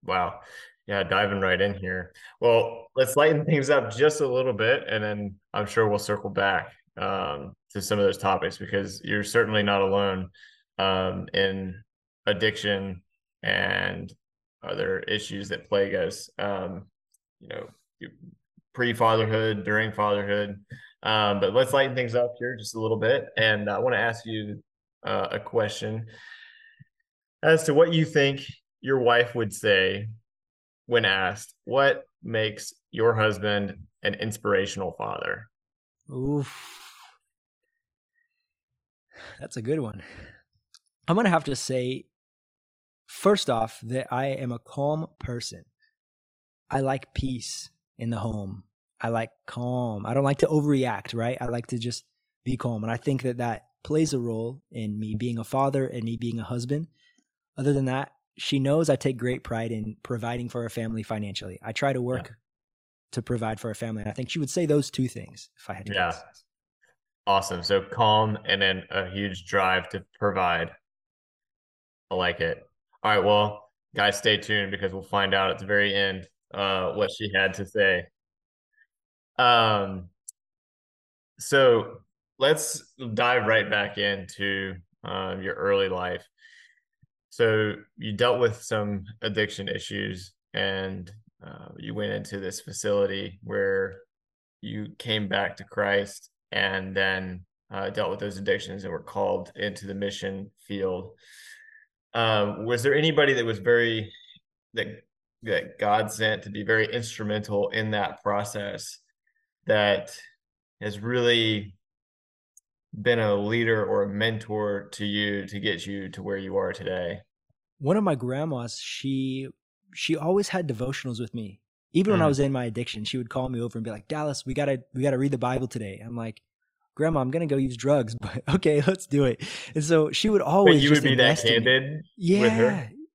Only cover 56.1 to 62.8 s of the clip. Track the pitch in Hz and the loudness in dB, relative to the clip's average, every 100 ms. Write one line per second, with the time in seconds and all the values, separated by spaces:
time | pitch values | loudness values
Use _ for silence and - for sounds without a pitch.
56.1 | 117 120 113 107 123 120 143 165 _ _ | -4 -4 -6 -4 -6 -2 -4 -4 _ _
57.1 | _ _ _ _ - 135 139 131 131 139 | _ _ _ _ -4 0 2 0 -2 -6
58.1 | _ _ - - 139 135 151 160 135 147 | _ _ -12 -4 0 2 2 2 2 0
59.1 | 123 123 127 - 113 113 110 107 107 - | -2 -4 -4 -6 -6 -4 -4 -6 -10 -8
60.1 | 120 117 123 120 123 117 - 113 113 104 | -6 -4 -6 -6 -6 -6 -6 -6 -6 -6
61.1 | 107 104 95 98 92 - 110 139 131 123 | -6 -6 -8 -12 -12 -10 -2 0 0 -2
62.1 | 127 - - _ _ _ _ | -4 -8 -18 _ _ _ _